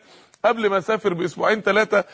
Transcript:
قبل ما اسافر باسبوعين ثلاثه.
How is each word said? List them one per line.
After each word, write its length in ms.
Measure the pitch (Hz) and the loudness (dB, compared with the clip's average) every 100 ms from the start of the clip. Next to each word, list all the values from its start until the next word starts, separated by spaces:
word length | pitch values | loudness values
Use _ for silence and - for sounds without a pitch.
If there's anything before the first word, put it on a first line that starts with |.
| _ - _ _ 208 | _ -20 _ _ 0
قبل 240 | 233 208 | 0 0
ما 80 | 196 | 0
اسافر 360 | 175 220 202 | -2 -2 -2
باسبوعين 480 | 175 180 - 175 220 | -4 -6 -2 0 0
ثلاثه. 420 | 202 202 214 202 - | 2 0 2 0 -2